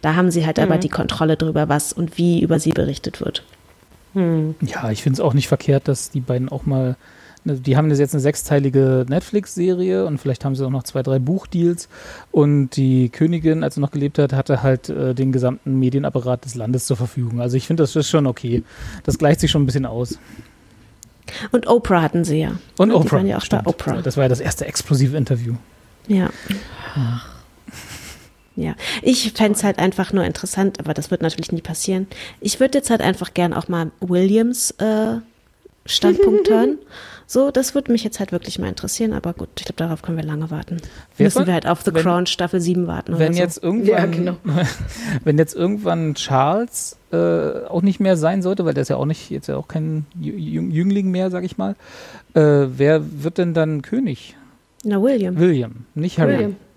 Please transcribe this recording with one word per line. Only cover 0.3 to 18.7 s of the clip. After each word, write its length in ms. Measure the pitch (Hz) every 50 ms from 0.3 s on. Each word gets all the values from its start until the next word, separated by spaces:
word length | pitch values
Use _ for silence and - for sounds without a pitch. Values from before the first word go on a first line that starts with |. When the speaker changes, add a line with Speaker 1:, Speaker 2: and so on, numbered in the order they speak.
| 165 170 156
Speaker 1:
halt 120 | 156 156
Speaker 2:
Mhm. 60 | - -
Speaker 1:
aber 120 | 185 170
die 120 | 180 185 147
Kontrolle 480 | - - - - - - 160 156 160
darüber, 320 | - 165 160 156 151 151 160
was 220 | 147 151 - -
und 280 | - - 175 160 - -
wie 200 | 170 175 170 165
über 200 | 170 160 160 156
sie 100 | 151 160
berichtet 500 | - - - - 139 - - - - -
wird. 240 | - - - - - _ - _ _ _ _ _ _ _ _ - _ _ _
Speaker 2:
Hm. 400 | 196 180 170 165 160 156 156 156 -
Speaker 3:
Ja, 300 | - 120 - - - 113
ich 100 | 110 -
find's 180 | - 143 131 135
auch 140 | - 151 120
nicht 140 | 143 131
verkehrt, 400 | - 160 - - - 139 139 -
dass 240 | - 135 - - -
die 80 | - 143
beiden 300 | 127 - 127 123 127 131
auch 180 | 143 131 -
mal, 300 | 151 139 131 131 127 131 _ _ - - - - - - _ _
ne, 100 | 156 147
die 200 | 131 127 143 131
haben 140 | 139 156 156
jetzt 240 | 147 139 147 135 -
eine 80 | 147
sechsteilige 840 | 131 143 151 - - - 151 143 139 139 131 135 135 131 131 127 127 127
Netflix-Serie 960 | 139 175 - - - 208 196 - - - 170 185 185 180 180 185 185 190 190
und 140 | 175 151 139
vielleicht 260 | - 139 127 - -
haben 100 | 143 135
sie 80 | 131 135
auch 60 | 127
noch 140 | 135 135 120
zwei, 180 | - - 135
drei 160 | 131 139 135
Buchdeals. 720 | 131 127 139 180 190 - - - 175 170 170 175 170 - _ - - - - - - - _
Und 440 | - - 147 147 147 143 139 127 -
die 340 | - 135 131 131 131 127 120
Königin, 540 | - - 151 160 170 165 156 160 156 160 156
als 100 | 143 -
sie 80 | -
noch 80 | 139 139
gelebt 300 | - 151 139 143 - -
hat, 140 | 143 139 -
hatte 280 | 131 135 - 143 123
halt, 280 | 131 135 131 127 - -
äh, 260 | 156 143 135 131 127
den 160 | 123 135 135
gesamten 480 | 131 131 123 123 135 - _ 143 135 131
Medienapparat 640 | 131 127 123 139 143 139 - 135 117 127 123 120 -
des 80 | 135 113
Landes 320 | 123 110 113 127 127 -
zur 100 | - 139
Verfügung. 460 | 104 127 113 - 135 123 117 117 120
Also 160 | 120 123 123
ich 80 | 131 -
find, 140 | - 165 165
das 160 | 156 - -
ist 160 | 160 143 -
schon 160 | - 156 147
okay. 340 | 131 117 - - 120 117 117 - -